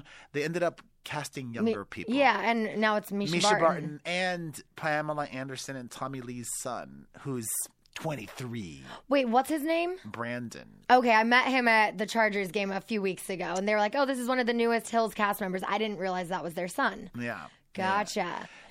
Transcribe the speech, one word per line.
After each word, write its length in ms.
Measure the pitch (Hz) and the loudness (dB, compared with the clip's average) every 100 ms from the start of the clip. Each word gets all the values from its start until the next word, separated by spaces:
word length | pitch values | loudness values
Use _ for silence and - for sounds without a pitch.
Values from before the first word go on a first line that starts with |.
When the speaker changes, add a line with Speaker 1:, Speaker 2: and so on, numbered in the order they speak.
Speaker 1:
blah, 0 | - - - | -14 -20 -8
they 100 | 143 | -4
ended 180 | 151 170 | -2 2
up 200 | 170 - - _ - | 0 0 -20 _ -8
casting 440 | 151 139 - 127 | -6 -6 -8 -8
Speaker 2:
Me-, 40 | 117 | -2
Speaker 1:
younger 300 | 220 110 98 | 0 0 -4
people. 280 | - 175 | -8 -2
Speaker 2:
yeah, 280 | 254 269 214 | 2 4 4
and 380 | 214 233 220 202 | 2 0 0 0
now 160 | 214 214 | 0 0
it's 140 | - | -2
Misha 180 | 202 160 | -4 -2
Speaker 1:
Misha 160 | 170 202 | 2 4
Speaker 2:
Barton. 140 | 208 | 6
Speaker 1:
Barton 380 | 165 170 151 147 - | 4 2 -4 -8 -4
and 560 | 180 185 180 165 135 - - | -2 0 -2 -6 -10 -16 -6
Pamela 500 | 160 151 151 151 147 | -2 0 0 -4 -4
Anderson 500 | 131 135 131 - 135 | -6 -8 -8 -8 -10
and 120 | 120 | -10
Tommy 300 | - 131 135 | -8 -8 -6
Lee's 300 | 123 123 117 - | -8 -8 -8 -6
son, 440 | 127 113 69 69 - - | -6 -6 -8 -14 -20 -12
who's 260 | 143 127 110 - - _ _ - | -6 -4 -4 -4 -6 _ _ -8
twenty-three. 880 | 160 139 101 - 127 117 90 76 131 - - | -6 -6 -8 -10 -8 -6 -8 -10 -14 -14 0
Speaker 2:
Wait, 180 | 277 247 | 2 4
what's 200 | 240 262 | 2 2
his 140 | 311 | 0
name? 320 | 294 330 349 370 - | 0 0 -2 -6 -10
Speaker 1:
Brandon. 640 | 196 117 120 117 - 55 - - | -8 -4 -4 -6 -12 -18 -8 6
Speaker 2:
Okay, 220 | 247 240 | 6 8
I 100 | 220 | 6
met 220 | 226 247 254 | 8 6 6
him 200 | 262 240 | 2 6
at 300 | 220 208 180 | 6 6 2
the 80 | 208 | -2
Chargers 440 | 233 214 202 185 | 2 2 2 -2
game 200 | 208 196 | -2 -2
a 100 | 190 | -4
few 200 | - 214 | -2 -2
weeks 280 | 190 180 - | 0 -4 -6
ago, 240 | 185 175 180 | -6 -2 -2
and 100 | 202 | 2
they 60 | |
were 60 | 214 | 2
like, 140 | 208 269 | 2 2
"Oh, 100 | 269 | 0
this 140 | 262 | 0
is 80 | 240 | 0
one 120 | 254 | 0
of 80 | 240 | 2
the 60 | |
newest 360 | 233 233 233 220 | 2 4 2 2
Hills 240 | 233 226 | 2 2
cast 280 | - 208 202 | 2 0 0
members." 200 | 190 185 196 | -2 -2 -2
I 100 | 208 | 0
didn't 200 | 220 190 | -2 -2
realize 320 | 190 180 175 | -2 -2 -2
that 140 | 185 | -4
was 100 | 156 | -4
their 140 | 165 180 | -4 -6
son. 420 | - 254 - - 120 | 0 0 0 -12 -8
Speaker 1:
Yeah. 260 | 120 101 78 - _ - | -6 -6 -10 -18 _ -4
Speaker 2:
Gotcha. 440 | 190 202 214 214 | 0 2 0 -2
Speaker 1:
Yeah. 240 | 175 - - - - | -2 -4 -10 -16 -8